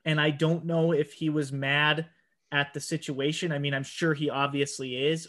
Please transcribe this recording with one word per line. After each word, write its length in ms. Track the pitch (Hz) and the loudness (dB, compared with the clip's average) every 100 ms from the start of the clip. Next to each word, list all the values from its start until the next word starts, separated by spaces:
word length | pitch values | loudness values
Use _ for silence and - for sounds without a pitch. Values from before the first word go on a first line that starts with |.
And 160 | 160 151 | 0 2
I 100 | 156 | 2
don't 340 | 147 160 170 | 2 2 2
know 280 | 165 165 165 | 0 2 4
if 220 | 151 151 | 2 0
he 140 | - 156 | -4 -2
was 220 | 151 135 | 0 -2
mad 560 | 139 139 143 151 151 160 _ _ _ _ | -2 0 4 4 2 -2 _ _ _ _
at 200 | 143 143 | -2 -2
the 80 | - | -4
situation. 720 | - 160 - 135 143 160 175 | -4 -4 -4 -2 -2 -2 -2
I 80 | 143 | -2
mean, 160 | 143 | -2
I'm 80 | 135 | -4
sure 320 | 135 - 165 | -6 -2 0
he 160 | 147 147 | 0 0
obviously 760 | 135 139 139 139 - 131 123 143 | 0 0 0 -2 -4 -6 -2 0
is, 200 | 160 | 0